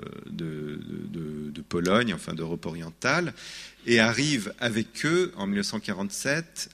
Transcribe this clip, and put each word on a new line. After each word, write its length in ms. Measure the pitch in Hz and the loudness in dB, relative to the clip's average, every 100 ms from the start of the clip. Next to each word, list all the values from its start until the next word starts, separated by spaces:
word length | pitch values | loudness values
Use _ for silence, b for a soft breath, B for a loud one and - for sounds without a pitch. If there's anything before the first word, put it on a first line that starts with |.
| - - - | -10 -12 -10
de, 520 | - 82 76 76 76 78 82 82 | -6 -4 -4 -6 -8 -8 -8 -8
de, 380 | 85 78 76 76 | -6 -6 -6 -8
de 100 | 76 | -10
Pologne, 500 | - 87 87 104 120 | -4 0 4 6 4
enfin 220 | 82 - | 0 -4
d'Europe 320 | 82 82 82 - | -6 -4 -4 -6
orientale, 720 | 80 82 - 123 156 170 B B B B - - | -8 -10 -2 2 2 0 B B B B -6 6
et 140 | 117 | 8
arrive 520 | 110 113 147 139 98 - | 8 6 4 2 0 -2
avec 460 | 123 107 107 - 151 | 0 0 -2 -2 2
eux, 260 | 170 180 - | 2 2 -2
en 80 | 98 | -2
mille 120 | 101 | 0
neuf 100 | 98 | 0
cent 120 | 110 | -2
quarante-sept, 880 | - 92 98 - 131 147 165 - - | -4 -4 -4 -2 0 0 -2 -8 -10